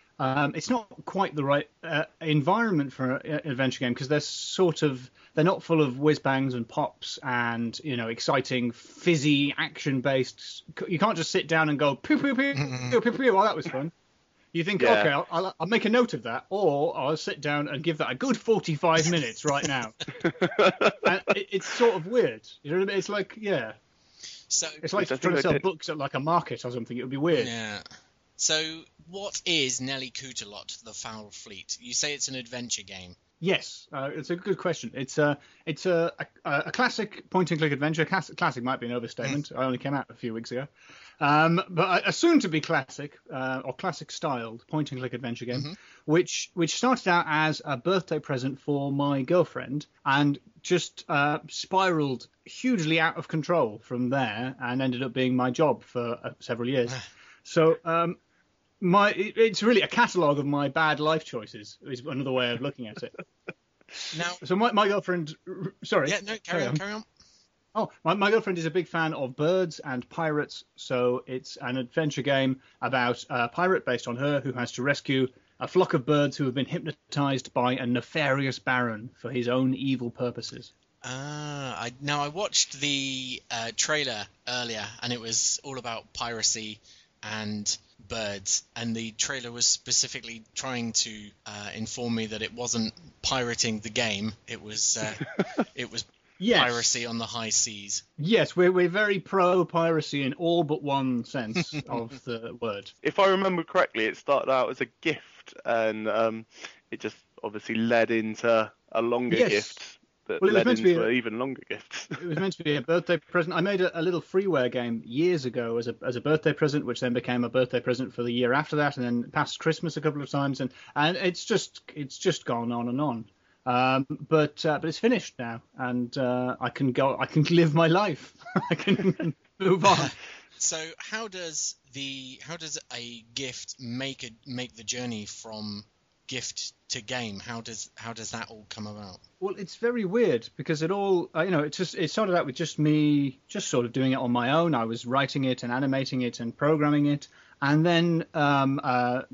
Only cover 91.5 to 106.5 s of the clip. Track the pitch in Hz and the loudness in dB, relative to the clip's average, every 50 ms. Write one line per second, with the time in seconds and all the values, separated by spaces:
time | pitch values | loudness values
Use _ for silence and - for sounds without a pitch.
91.5 | 104 104 104 104 - 107 110 110 - - 120 120 117 113 113 107 110 107 110 - | -14 -12 -12 -12 -8 -8 -8 -8 -8 -6 -4 -4 -2 -2 -4 -4 -6 -8 -8 -8
92.5 | 107 120 123 120 - 117 110 107 - - - - - _ - - 143 131 123 120 | -8 -8 -6 -4 -2 -2 -2 -4 -6 -10 -20 -20 -20 _ -4 -2 -2 0 -2 -2
93.5 | 117 - - 120 110 107 104 117 107 127 120 113 104 98 104 110 104 - _ - | -2 -2 -2 -2 -2 -4 -6 -6 -2 -2 0 0 0 -2 -4 -6 -6 -8 _ -14
94.5 | 117 104 - 107 107 107 - - - 117 110 107 107 107 - - - - 196 - | -14 -14 -12 -10 -6 -2 -2 0 0 0 -2 -4 -6 -6 -10 -8 -4 -4 -4 -4
95.5 | - - 226 - _ - 123 110 - - - - _ _ _ _ _ _ 180 226 | -2 -4 -4 -4 _ -8 -10 -8 -8 -10 -12 -12 _ _ _ _ _ _ 0 2
96.5 | 226 175 131 123 120 120 113 - - 127 120 120 117 117 117 110 - 120 113 110 | 4 4 4 4 2 0 0 0 0 0 -2 -4 -4 -6 -6 -6 -6 -6 -4 -2
97.5 | 107 - - 117 107 101 101 101 - - - _ _ - 147 175 226 202 147 - | 0 0 0 -2 -4 -10 -10 -8 -8 -8 -8 _ _ -6 0 2 4 4 4 2
98.5 | - 175 180 180 185 180 180 175 170 202 214 208 202 190 - - - 190 180 180 | 2 4 4 6 6 4 4 2 2 2 2 2 0 -2 -2 -2 2 4 4 4
99.5 | 185 185 175 170 - 170 165 165 165 156 147 - - 143 139 127 - - 175 165 | 4 4 2 2 2 0 2 2 2 0 -2 -2 -4 -2 -2 -2 -2 -2 0 2
100.5 | 170 170 165 143 151 - 143 143 135 139 135 131 127 120 117 - - 139 117 107 | 2 2 2 2 0 -2 -2 0 0 0 2 0 0 -2 -4 -4 -6 -6 -6 -4
101.5 | 113 175 165 - 151 151 135 - 131 117 117 117 135 127 - 127 120 113 113 113 | -4 -4 -4 -4 -6 -10 -8 -6 -6 -6 -6 -8 -12 -14 -10 -10 -10 -8 -8 -12
102.5 | - 120 120 113 101 101 101 - - _ - 156 156 - 196 196 190 190 190 190 | -10 -6 -6 -4 -4 -6 -8 -14 -18 _ -4 -2 4 6 6 6 6 4 4 2
103.5 | 185 170 160 - - 185 165 - - 113 110 107 - - - - 143 - - - | 0 0 -2 0 2 2 2 2 2 0 0 0 0 -4 0 2 2 2 4 2
104.5 | 135 131 123 - 131 - 135 127 _ _ - 160 147 - - - - - - - | 2 2 2 2 0 -2 -4 -6 _ _ -2 -2 -2 -2 -6 -16 -20 -20 -20 -20
105.5 | - - - - 117 113 113 110 110 110 107 110 104 110 113 113 110 113 113 - | -20 -10 -2 0 2 2 2 2 0 0 -2 0 2 2 2 2 0 -2 -10 -14